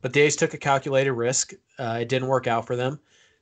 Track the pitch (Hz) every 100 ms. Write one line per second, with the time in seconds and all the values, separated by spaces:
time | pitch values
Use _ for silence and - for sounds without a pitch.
0 | 127 143 147 - 160 160 143 139 147 135
1 | 139 117 117 131 - - _ - 120 117
2 | - 131 131 131 135 123 - 123 127 147
3 | _ _ _ _